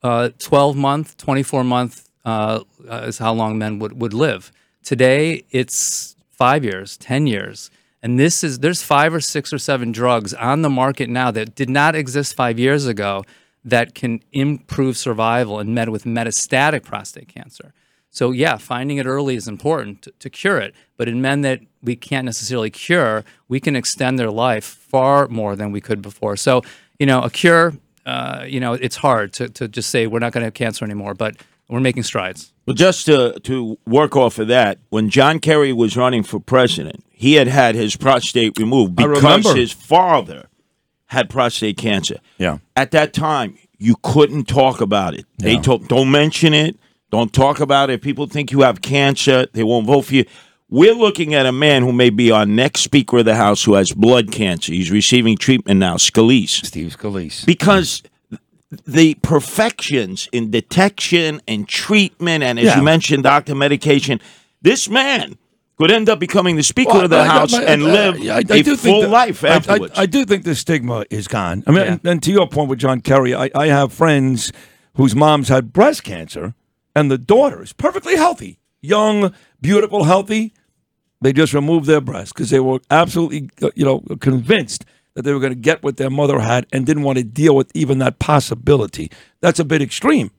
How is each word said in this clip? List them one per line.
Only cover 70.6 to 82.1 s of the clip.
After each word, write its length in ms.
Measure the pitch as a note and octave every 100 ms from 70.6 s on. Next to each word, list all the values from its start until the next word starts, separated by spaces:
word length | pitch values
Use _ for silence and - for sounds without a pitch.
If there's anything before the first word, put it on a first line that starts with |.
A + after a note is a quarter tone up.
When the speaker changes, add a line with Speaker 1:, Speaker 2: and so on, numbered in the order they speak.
| - D#3+ A#2+ A#2 G#2
Speaker 3:
is 180 | G#2+ F#2+
gone. 360 | A2+ F#2 F#2 -
I 40 |
mean, 100 | E3+ F3+
Speaker 1:
Yeah. 60 |
Speaker 3:
and, 120 | F3 E3+
and 180 | F3
to 80 | C3+
your 160 | G3 E3
point 220 | D3 C#3+
with 100 | C3
John 220 | C3 B2+
Kerry, 340 | A2 C#3+ B2+ B2+
I, 140 | C3+
I 140 | C#3+ D3+
have 240 | C#3+ C#3
friends 580 | - E3 D3 C3 B2 - - - _ _ -
whose 200 | C3 A2
moms 340 | D3+ D3+ B2+
had 240 | C3 A2+
breast 300 | E3+ B3+ D#4
cancer, 500 | - F2+ D#2+ - F#2 - _ _ _ C#3+
and 160 | D3
the 60 | C3
daughter 440 | A#2+ A3 C#4+ F2
is 120 | -
perfectly 420 | - D#4 F#4+ E4+ F4
healthy, 440 | E4+ E4+ G2+ F2+ _ _
young, 520 | C#3+ G#3 G#3+ G#3 G3 - _ _
beautiful, 440 | C3+ G3+ G#3+ G#3 D#3+
healthy. 480 | F#3+ G3+ A3 A3 _ _ _ _ _ _ _
They 120 | C3
just 200 | C#3 D#3
removed 340 | C#3+ C#3+ E3 C#3+
their 140 | D#3
breast 320 | C3